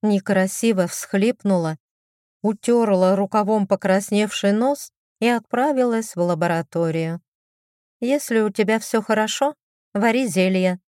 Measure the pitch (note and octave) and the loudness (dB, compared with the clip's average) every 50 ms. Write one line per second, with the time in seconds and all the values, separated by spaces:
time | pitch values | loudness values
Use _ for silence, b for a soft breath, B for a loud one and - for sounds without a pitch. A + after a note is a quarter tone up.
0 | - G#3+ G#3 G3 - - G3+ F#3+ F#3 F#3+ - - - A3+ A3 F#3 F3+ F3 - - | 2 2 0 0 0 0 0 0 0 0 -2 -2 0 0 2 2 0 -2 -2 -10
1 | - - - G3 G3 A#3 B3 _ - G3+ F#3+ F3+ E3 D#3+ D#3+ - _ _ _ _ | -10 -4 0 0 2 0 0 _ 0 0 0 0 0 -2 -4 -6 _ _ _ _
2 | _ _ _ _ _ _ _ _ - G3+ A3 - - - A#3+ A#3+ A#3 G#3+ G3 F3+ | _ _ _ _ _ _ _ _ -4 -4 -4 -2 0 2 2 2 4 2 2 4
3 | F#3 F#3 G3 G3 G3+ F#3+ - A3 G#3 F#3+ A3 G#3+ G3 - A#3 G#3+ - G3 F#3+ G3 | 4 4 2 2 0 0 0 0 0 2 0 0 0 0 -2 -2 0 0 0 0
4 | G3+ - G#3 G3+ G#3+ G#3+ - - - G3+ G3+ G#3+ A#3+ C4+ C#4+ - - - _ _ | 0 0 0 0 0 0 -4 -2 0 0 0 2 0 0 -2 -4 -8 -20 _ _
5 | _ _ _ _ - A#3+ A#3+ A#3 A3+ _ - A#3+ B3+ D4+ C#4+ B3+ B3+ B3 A3+ A3+ | _ _ _ _ 0 0 0 0 -2 _ -2 0 0 0 2 2 2 2 0 -2
6 | A3+ - - E3+ F3 F3 F3 D#3+ F3 F3 E3+ E3 E3 _ - E3+ E3+ E3 D#3+ E3 | -4 -4 -4 -2 0 0 0 0 0 0 0 -2 -4 _ -4 -2 -2 0 -2 -2
7 | E3 D#3+ E3 E3+ _ _ _ _ _ _ _ _ _ _ _ _ _ _ _ _ | -4 -4 -6 -8 _ _ _ _ _ _ _ _ _ _ _ _ _ _ _ _
8 | A#3+ A#3+ C#4 D4 - - A#3 A3+ G#3+ G#3+ G3 - G#3 G3 A3 A3+ - - - A3 | -2 -2 -2 -2 -2 -2 0 0 0 0 0 -2 0 0 0 -2 -2 -2 -2 -2
9 | G#3 - A3 G#3+ G#3+ - - - C4+ C#4+ D4+ _ _ _ _ _ _ _ _ G3+ | 0 0 0 0 0 -2 -2 -2 -2 -2 -2 _ _ _ _ _ _ _ _ 0
10 | G3+ A#3 A3 B3+ C4 A#3 D3+ F#3+ F#3 F#3 F#3+ F#3 F#3 F#3 F3+ F#3 _ | 0 0 2 0 -2 0 0 0 0 2 2 2 0 0 -2 -4 _